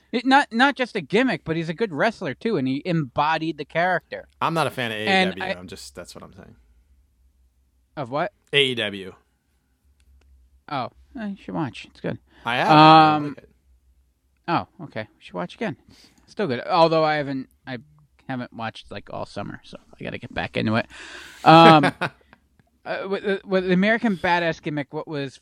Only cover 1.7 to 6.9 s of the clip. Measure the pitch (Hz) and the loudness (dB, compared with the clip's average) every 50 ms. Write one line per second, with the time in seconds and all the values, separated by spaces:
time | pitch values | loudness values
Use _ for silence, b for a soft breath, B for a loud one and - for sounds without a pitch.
1.7 | 170 - 226 208 151 139 185 233 220 - 190 147 120 - - 226 220 156 127 131 | -4 -4 -6 -4 -2 -2 -2 -2 -2 -4 -8 -10 -8 -6 -4 -2 -2 0 0 -2
2.7 | 131 143 - 185 170 165 147 120 - - 147 156 160 160 160 160 160 143 147 - | -2 -4 -4 -2 -2 -2 -2 -2 -2 -2 0 0 -2 -2 -4 -6 -6 -8 -12 -6
3.7 | - 160 175 185 180 156 - _ 104 95 - - _ _ 123 147 165 165 147 123 | -2 -2 0 0 0 -2 -4 _ -12 -14 -14 -16 _ _ -4 -2 0 0 -2 -2
4.7 | - - 123 113 110 107 107 196 196 190 185 95 - 95 95 - - 90 92 90 | -2 -4 -4 -4 -4 -4 -2 0 2 2 2 0 -2 -6 -8 -8 -8 -10 -12 -14
5.7 | 95 - - - - 90 87 - - 95 87 82 - 92 - - - - _ _ | -16 -16 -18 -18 -18 -18 -18 -16 -18 -20 -20 -20 -20 -20 -20 -20 -20 -20 _ _
6.7 | _ _ _ _ | _ _ _ _